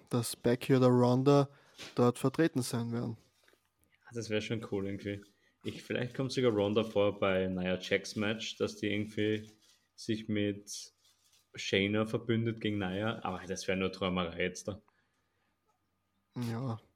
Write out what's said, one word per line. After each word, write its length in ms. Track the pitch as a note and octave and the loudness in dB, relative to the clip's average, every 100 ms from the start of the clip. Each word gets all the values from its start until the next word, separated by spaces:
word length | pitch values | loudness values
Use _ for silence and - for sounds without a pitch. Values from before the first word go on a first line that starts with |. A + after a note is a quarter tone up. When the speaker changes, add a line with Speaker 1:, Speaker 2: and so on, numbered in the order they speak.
| _ | _
Speaker 1:
dass 260 | B2 A2+ | -2 -2
Becky 400 | - A#2+ B2 - | -2 0 0 4
oder 140 | C3 B2+ | 6 8
Ronda 600 | B2 B2 B2+ C3+ C#3+ C#3 - _ - - | 6 6 6 6 6 4 -4 _ -18 -8
dort 240 | - B2 - | 2 4 4
vertreten 440 | C3+ - E3 - | -2 2 2 2
sein 280 | B2 A#2+ A#2 | -2 -4 -4
werden? 260 | A#2 A#2+ A2+ _ _ _ _ _ _ _ _ | -4 -4 -8 _ _ _ _ _ _ _ _
Speaker 2:
Ja, 60 | - | -12
das 160 | A#2 G#2 | -10 -4
wär 100 | G#2+ | -4
schon 260 | G#2 A2+ A2 | -2 -6 -4
cool 140 | G2+ G2 | -4 -4
irgendwie. 360 | G2 G2+ G2 - _ _ _ | -6 -6 -8 -12 _ _ _
Ich, 180 | G#2 - | -12 -12
vielleicht 320 | - A2+ B2 - | -6 -4 -4 -4
kommt 160 | C3 | -4
sogar 180 | C3+ B2 | 2 4
Ronda 320 | G#2 G2+ G#2+ | 4 4 2
vor 380 | G#2+ G2+ G2+ F#2+ | 2 2 2 2
bei 260 | G2 F#2 F#2 | 2 2 0
Nia 320 | F#2 F2+ F2+ | -2 -2 -2
Jax 380 | - G2+ - A2 | 0 -2 0 -4
Match, 400 | G#2 A2 - - | -4 -4 -8 -4
dass 200 | G#2 - | -6 -4
die 140 | G#2 | -4
irgendwie 560 | G#2 G#2+ - G#2+ G#2+ G#2+ - _ _ _ | -4 -4 -2 -2 -2 -6 -20 _ _ _
sich 320 | - - A2 A2 | -14 -6 -6 -2
mit 640 | G#2 G#2 G2+ - - - _ _ _ _ _ _ | -2 -2 -4 -10 -14 -16 _ _ _ _ _ _
Shayna 520 | - - G2 G2+ G#2+ A2 | -12 -2 0 2 0 0
verbündet 540 | A#2 - A2+ A#2 A2+ | -4 -2 0 0 -2
gegen 180 | G#2+ G#2 | -4 -2
Nia, 440 | F#2 F#2+ A2 - | -4 -2 -4 -4
aber 220 | - F#2 F2 | -6 -8 -8
das 220 | F#2 - | -6 -2
wär 80 | F#2+ | -2
nur 160 | F#2+ | -2
Träumerei 500 | - F#2+ F2+ E2+ E2+ | -2 -2 0 -2 -2
jetzt 240 | F2+ - - | -4 -4 -10
da. 160 | F#2+ _ _ _ _ _ _ _ _ _ _ _ _ _ _ _ B2+ | -12 _ _ _ _ _ _ _ _ _ _ _ _ _ _ _ -8
Speaker 1:
Ja. 420 | A#2+ A#2 C3 A2 - | -6 -4 -6 -8 -12